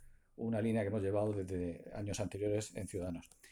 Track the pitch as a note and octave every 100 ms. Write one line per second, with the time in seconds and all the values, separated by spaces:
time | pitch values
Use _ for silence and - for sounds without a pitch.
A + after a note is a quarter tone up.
0 | - - _ - A2+ A2+ A2+ A2 G2 G#2+
1 | G2 G#2 G#2+ G2+ F#2 F#2 F2 - - -
2 | G2+ G2 G2 G2 G#2 G#2 G#2+ - F#2+ F#2+
3 | F2+ E2+ - - -